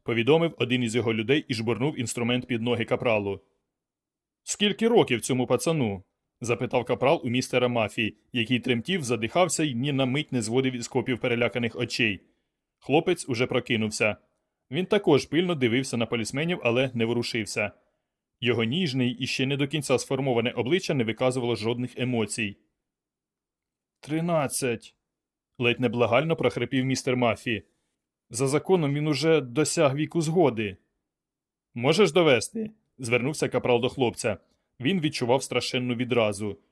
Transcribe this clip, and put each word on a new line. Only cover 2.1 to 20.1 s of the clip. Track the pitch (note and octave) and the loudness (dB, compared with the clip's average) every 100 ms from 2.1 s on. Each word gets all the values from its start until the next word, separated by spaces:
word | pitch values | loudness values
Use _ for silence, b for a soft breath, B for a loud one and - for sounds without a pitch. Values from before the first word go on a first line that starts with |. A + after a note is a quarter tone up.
| - A#2 B2 B2 | -4 -2 -2 -2
під | A#2+ | -4
ноги | A#2+ A2+ | -2 -2
капралу. | A2+ B2 B2 A2 G2+ G2 _ _ _ _ _ _ _ _ _ _ | -2 -2 0 0 0 -6 _ _ _ _ _ _ _ _ _ _
"Скільки | - - G#3 - A3+ | -12 -2 -2 2 4
років | A#3 C3+ A#2 | 6 4 2
цьому | - B2+ A#2+ | 0 -2 2
пацану?" | B2 E3+ D#3+ A2+ G2 - _ _ _ | 0 2 0 0 -4 -10 _ _ _
запитав | A2 A#2 B2 B2+ | -4 -2 0 -2
капрал | A2+ B2 C3 E3 | 0 0 2 2
у | B2 | 0
містера | B2 B2+ B2+ B2 | -2 -2 0 0
Мафі, | A#2+ G#2+ - G#2+ - _ | 0 -2 -2 -4 -6 _
який | B2 G#2+ B2 | -4 0 0
тремтів, | C3 A#2+ A2+ F#3 | 0 -2 0 -2
задихався | A#2+ A#2 A2+ F3 F3+ - | -2 -2 0 0 2 0
й | D#3 | -2
ні | A#2 C#3+ | -2 -2
на | C3+ C3 | 0 0
мить | C3+ D3+ | -2 -2
не | B2+ | -4
зводив | G#2+ B2 C3 | -2 0 0
із | B2 A#2 | -2 -4
копів | C3 A2 A#2+ | -2 -2 -2
переляканих | B2+ A#2 A#2 B2 A#2 - | -2 0 0 0 -4 -4
очей. | A#2+ - A2+ F#2 _ _ _ _ _ _ | -4 0 0 -2 _ _ _ _ _ _
Хлопець | - C#3+ E3+ F3 - | 0 2 2 -2 -2
уже | A#2 B2+ | -2 0
прокинувся. | B2+ - A2+ A2 - A2 G#2 _ _ _ _ - | -2 -2 -2 -2 0 -2 -2 _ _ _ _ -10
Він | C#3 F#3 | -8 0
також | G#3 G3 C#3 - | 0 4 4 4
пильно | D3 F3+ | -2 0
дивився | D#3+ B2 A#2+ C3+ A#2 | 0 0 0 -2 -2
на | A2+ | -2
полісменів, | A#2+ G#2 C3+ E3 F3+ | -2 -4 -4 -4 -2
але | A#2+ A#2+ C3 | 0 0 0
не | A#2 | 0
ворушився. | A2+ A#2+ A#2+ A#2+ G#2 - G#2 - _ _ _ _ _ _ | 0 0 -2 -4 -4 -4 -4 -6 _ _ _ _ _ _
Його | B2 A#2 | 0 0
ніжне | A2+ D#3 F3 C3 B2 B2 | 0 0 -2 0 -2 -2
і | B2+ | -4
ще | - C3+ | -2 -2
не | C#3 | -2
до | C#3+ | -2
кінця | D#3 - B2 | -4 0 0
сформоване | - | 0